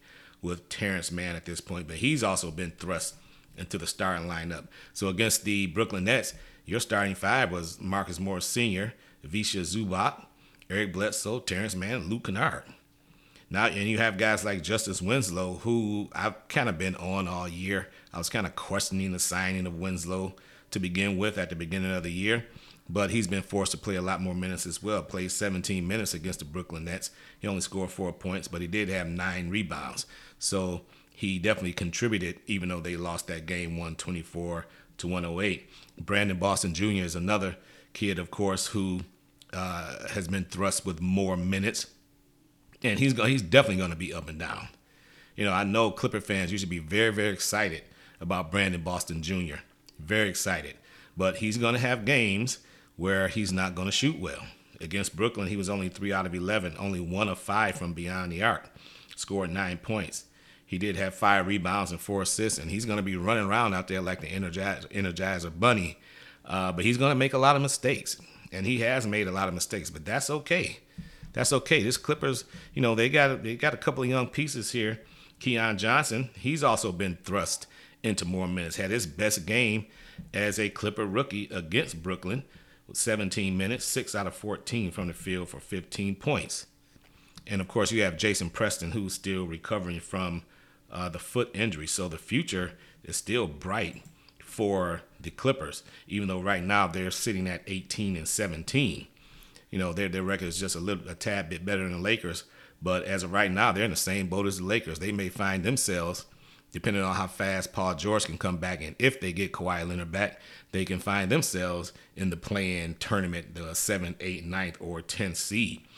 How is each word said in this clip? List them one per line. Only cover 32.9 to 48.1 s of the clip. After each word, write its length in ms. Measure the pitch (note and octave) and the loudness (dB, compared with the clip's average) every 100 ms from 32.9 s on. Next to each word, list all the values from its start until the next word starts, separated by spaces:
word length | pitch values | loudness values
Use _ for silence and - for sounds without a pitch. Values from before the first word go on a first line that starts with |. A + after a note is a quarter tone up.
| E2+ | -4
lost 320 | F2 E2+ - | -4 -4 -4
that 180 | E2 D#2 | -8 -4
game 320 | F2+ E2+ E2 | -4 -2 -4
one 200 | E2 E2 | -4 -6
twenty-four 680 | - F2 D#2+ F2 F2 E2+ - - - - | -6 -6 -6 -6 -4 -6 -8 -18 -20 -8
to 100 | F2+ | -4
one 180 | F2+ E2+ | -2 -2
oh 160 | E2+ | 0
eight. 280 | G2+ F2+ - - - - | 0 0 -6 -20 -20 -12
Brandon 380 | F2 G2+ G#2 F2+ | 0 2 4 4
Boston 360 | G2 F#2+ F#2 | 4 4 2
Junior 300 | E2 G#2 G2+ | 2 2 2
is 120 | F2 E2+ | 0 0
another 420 | F2 G#2+ F#2+ E2 - - - | 2 2 2 -4 -14 -20 -16
kid, 240 | - G#2 F2+ | -4 0 0
of 140 | E2+ | -4
course, 360 | - G2 F#2 - | 0 2 2 0
who, 340 | G#2+ F#2+ F2+ E2+ _ _ _ - | 0 0 -2 -6 _ _ _ -10
uh, 560 | F#2 F#2 F2 D#2+ C2 - | -6 -4 -6 -8 -8 -4
has 180 | G2+ E2+ | -4 0
been 160 | F#2+ F2 | -2 -2
thrust 420 | F2+ G2 - F#2+ | 0 2 2 -2
with 120 | E2 | -2
more 380 | F2+ F#2+ F#2+ F2+ | 2 4 4 2
minutes. 480 | F2+ F#2+ G#2 - - - _ _ _ _ _ _ _ - | 2 2 2 -2 -6 -12 _ _ _ _ _ _ _ -2
And 180 | B2 G2+ | 0 4
he's 140 | C3+ | 4
go-, 120 | A#2+ B2+ | 6 4
he's 180 | C3+ | 4
definitely 380 | F2 C3 C3+ F#2+ | 6 8 8 4
gonna 140 | F2+ E2 | 0 -2
be 160 | F2+ | -4
up 160 | E2+ D#2 | -6 -8
and 120 | D#2 | -6
down. 300 | E2 - - - _ - - - - - | -6 -6 -10 -16 _ -20 -20 -20 -14 -2
You 100 | G#2 | 2
know, 80 | |
I 100 | F#2 | 4
know 280 | G2+ A2 A2 | 4 6 4
Clipper 280 | - B2+ G#2+ | 4 0 0
fans, 320 | - G2 F2 | 0 0 0
you 60 | G2+ | -2
should 120 | F#2 | -2
be 100 | F2 | -4
very, 320 | D#2 G#2 A2+ | 0 4 4
very 180 | G#2 G#2 | 4 0
excited 540 | F#2+ - G#2+ G2+ D#2+ - - - | 2 0 2 0 -2 -10 -20 -20